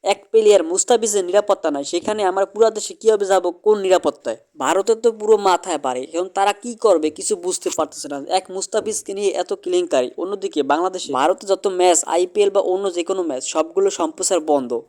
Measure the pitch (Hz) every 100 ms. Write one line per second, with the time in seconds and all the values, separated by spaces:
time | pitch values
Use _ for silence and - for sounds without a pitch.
0 | - 196 - 220 214 202 160 185 - 240
1 | 220 202 180 196 208 196 165 143 143 175
2 | 180 214 190 190 190 208 226 214 - 190
3 | 220 214 196 190 180 175 208 214 190 180
4 | 160 - 120 110 _ - 135 175 196 226
5 | 233 214 208 220 196 175 190 156 135 127
6 | 131 165 185 196 196 202 240 220 220 170
7 | 156 156 190 202 175 175 - - 151 -
8 | - 143 143 185 185 190 190 220 214 214
9 | - 196 202 185 170 196 - 180 175 139
10 | 123 - 175 202 190 156 135 151 180 185
11 | - 131 147 190 202 190 202 185 180 170
12 | - 170 180 208 202 196 180 185 196 175
13 | 170 190 170 131 131 - 160 196 196 190
14 | 165 - 185 180 156 147 123 120